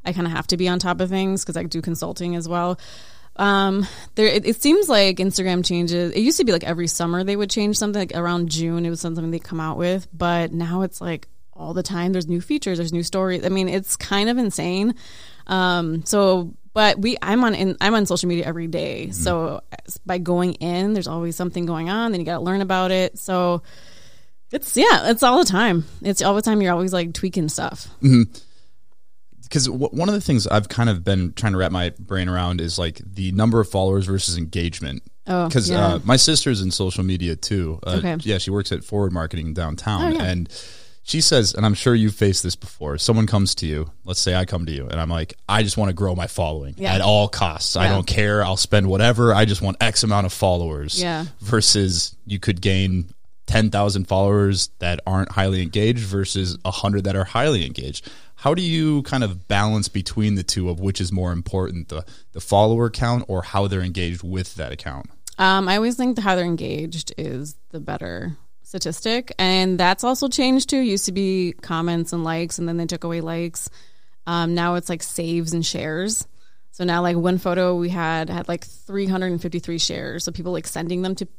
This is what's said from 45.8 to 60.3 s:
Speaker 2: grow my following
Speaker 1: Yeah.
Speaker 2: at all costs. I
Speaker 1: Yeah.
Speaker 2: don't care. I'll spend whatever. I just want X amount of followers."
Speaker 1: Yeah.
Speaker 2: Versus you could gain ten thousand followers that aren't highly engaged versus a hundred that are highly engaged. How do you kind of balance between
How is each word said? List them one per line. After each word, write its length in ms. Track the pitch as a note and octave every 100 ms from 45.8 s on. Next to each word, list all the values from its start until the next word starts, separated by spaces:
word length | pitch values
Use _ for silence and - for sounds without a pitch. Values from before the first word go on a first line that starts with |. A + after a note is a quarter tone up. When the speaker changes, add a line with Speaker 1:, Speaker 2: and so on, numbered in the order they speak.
| G2+
Speaker 2:
grow 200 | E2+ G2
my 120 | F2 E2
following 460 | - E2 D#2 C#2 -
Speaker 1:
Yeah. 160 | F#2
Speaker 2:
at 60 | F#2+
all 260 | F#2+ G#2+ G2+
costs. 480 | - F#2 D#2 -
I 100 | F2+ F#2
Speaker 1:
Yeah. 60 |
Speaker 2:
don't 120 | G2 F#2+
care. 380 | - G#2 G#2
I'll 120 | F#2 F#2+
spend 300 | - G#2+ G2
whatever. 480 | F#2+ A2+ G#2+ A#2
I 120 | G#2 A2
just 160 | G2+
want 160 | G2 F#2
X 240 | A#2 A2+
amount 220 | A2 G2+ F#2+
of 60 |
followers." 680 | - G2 F2 E2+ D2 D2 -
Speaker 1:
Yeah. 240 | F3 D#3+ E3 -
Speaker 2:
Versus 760 | G2+ A2+ - G#2 G2 F2 - - -
you 120 | G2+
could 220 | - F2+
gain 460 | G2 F#2+ F#2+ F#2 E2+ - - - -
ten 240 | A2+ A2
thousand 360 | G2+ G#2 G2 F2+
followers 640 | F#2+ G2+ G#2 G2 F#2+ - -
that 220 | F2 F2 -
aren't 260 | F#2+ -
highly 280 | - F#2+ F#2+
engaged 380 | F2 G#2 G#2+ B2
versus 520 | G2+ G2 F#2+ G2 F#2 -
a 60 | F#2
hundred 320 | - G2+ G2+
that 120 | G2 F#2+
are 80 |
highly 400 | F#2 A#2 D3 A#2+ C#2+
engaged. 420 | B1 C#2+ - - - - -
How 180 | C#3+
do 80 | E3
you 400 | F3+ D#3+ D#3 D3
kind 200 | C3+ C3+
of 260 | A2 F2+ -
balance 400 | G2+ G#2+ G#2+ G2
between 460 | G2 F2+ - G#2+